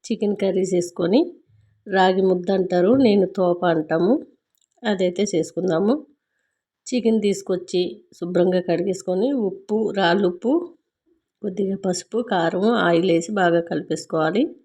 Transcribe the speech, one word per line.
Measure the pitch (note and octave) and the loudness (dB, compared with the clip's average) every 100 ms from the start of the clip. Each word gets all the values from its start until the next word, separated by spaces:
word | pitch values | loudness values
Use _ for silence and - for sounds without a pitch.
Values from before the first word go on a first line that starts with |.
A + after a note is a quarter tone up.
| - | -6
చికెన్ | A3+ G#3 G3+ | -4 -2 0
కర్రీ | G3 F#3 F#3 | 0 0 0
చేసుకొని, | F3+ F3 - F3 A#3 F4+ - _ _ _ _ - | -2 -2 -4 0 2 0 -6 _ _ _ _ -4
రాగి | F#3+ F#3 F#3+ F#3+ | 2 4 4 2
ముద్ద | F3+ F3+ F#3+ | 0 0 -2
అంటారు, | F#3 F3 F#3 C4+ A#3+ | 2 2 4 4 4
నేను | G3+ F#3+ G3 | 4 2 0
తోప | F3+ F3 F3+ | 0 2 2
అంటాము, | D#3+ D#3 E3 F3 D4+ - _ _ _ _ _ | 0 0 0 2 0 -2 _ _ _ _ _
అదైతే | A3+ G3 F3+ F3 G3+ | -4 0 -2 0 -2
చేసుకుందాము. | E3+ D#3+ - F3+ E3 G3+ D4 - _ _ _ _ _ _ _ - | -2 -2 -4 -2 0 0 -2 -6 _ _ _ _ _ _ _ -6
చికెన్ | B3 A3+ A3 G3+ | -2 2 2 0
తీసుకొచ్చి | F#3+ - F3+ F3+ F3+ F3+ - _ - | -2 -4 -4 -2 -2 -2 -6 _ -10
శుభ్రంగా | F3 F3+ F3+ F3+ F3+ | -4 0 2 0 0
కడిగేసుకొని, | E3+ F#3+ F#3 - F#3 B3 C#4 G3+ | -2 -2 -4 -4 -2 -2 -2 -4
ఉప్పు, | F#3 - G#3+ G#3+ G3 | -6 -4 -2 -2 0
రాళ్ళుప్పు, | F3 F3 F#3 F3+ A3+ D#4+ - - _ _ _ _ _ _ | 2 2 0 -2 -2 -2 -2 -16 _ _ _ _ _ _
కొద్దిగా | G#3 F#3 G3 G3 | -8 -4 -4 -2
పసుపు, | F#3+ F3+ - A3 A#3 | -2 -4 -4 -6 -2
కారం, | F#3 E3 F3+ G#3 A#3 E3+ | -2 0 0 0 2 2
ఆయిల్ | E3+ F#3 | 2 2
వేసి | E3 E3+ G#3 | 0 0 0
బాగా | F3 E3+ E3+ | 2 2 0
కలిపేసుకోవాలి. | D#3+ C#3+ D3+ - D#3+ D#3 G3 D#4+ - | -6 -4 -8 -4 -2 0 0 -2 -6